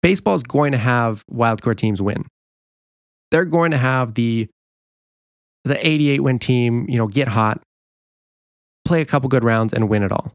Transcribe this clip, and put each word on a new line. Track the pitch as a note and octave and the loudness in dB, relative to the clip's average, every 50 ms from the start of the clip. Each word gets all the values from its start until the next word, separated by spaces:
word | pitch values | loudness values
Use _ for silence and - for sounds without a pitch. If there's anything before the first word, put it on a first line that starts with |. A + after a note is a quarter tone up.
| - | 2
Baseball's | E3+ F#3+ F#3 - G#3 G3 E3+ C3 | 2 0 2 0 0 0 0 -2
going | A#2+ - C#3 D3 C#3+ C#3 | -2 0 0 0 2 0
to | B2 | 0
have | G#2+ B2 B2 A#2+ A#2 A#2 A2 B2 - - | 0 0 0 0 0 -2 -4 -6 -10 -12
wildcard | - A#2+ A#2 A#2 A2+ G#2+ - B2 A2+ | -4 0 0 0 0 0 -2 -2 -2
teams | G#2 - A2 G#2 F2+ | 0 0 -2 -2 0
win. | G2 G2+ G#2 - - - _ _ _ _ _ _ _ _ _ _ _ _ _ _ _ _ _ _ _ _ | -2 -2 -4 -4 -8 -12 _ _ _ _ _ _ _ _ _ _ _ _ _ _ _ _ _ _ _ _
They're | - D#3+ F3+ | 0 0 0
going | F3 D3+ E3+ E3 E3+ D#3 | 2 2 2 2 2 0
to | |
have | C#3 B2 C3 C3 C3 B2+ A#2 A2 | 0 0 0 0 0 -2 -2 -2
the, | - A#2 A#2 A2+ A2+ A2 G#2 _ _ _ _ _ _ _ _ _ _ _ _ _ _ _ _ _ _ _ _ _ _ _ | -2 -2 0 0 -2 -4 -4 _ _ _ _ _ _ _ _ _ _ _ _ _ _ _ _ _ _ _ _ _ _ _
the | - C#3+ - - | -4 -4 -2 0
eighty-eight | D#3+ D#3 D3+ D3+ C#3+ C#3 C#3 | -2 0 2 2 2 2 2
win | C#3 C#3 B2+ A#2+ | 2 0 0 -2
team, | - - B2+ B2 A#2+ A#2+ A#2 A#2+ A#2+ - | 0 0 0 2 2 0 0 -2 -2 -2
you | B2 | -2
know, | A#2+ A2+ | -2 -2
get | G#2+ G2+ C3 C#3 B2+ | 0 0 -2 -2 0
hot, | G#2+ A2+ A2+ G#2+ A2 - _ _ _ _ _ _ _ _ _ _ _ _ _ _ _ _ _ _ _ _ _ _ _ _ _ | 0 0 0 0 0 -4 _ _ _ _ _ _ _ _ _ _ _ _ _ _ _ _ _ _ _ _ _ _ _ _ _
play | - F3 E3 D#3 | 0 0 0 0
a | |
couple | - - C#3+ C3 C3+ | 0 0 0 0 2
good | B2+ C3 A#2 | 0 2 2
rounds | A#2 A2+ A2+ A2+ A2 - | 2 2 2 0 0 0
and | - A2+ G2+ | 0 0 2
win | G#2+ G#2 G2+ | 2 0 0
it | F#2+ | 0
all. | - - - - - | -2 -2 -4 -8 -12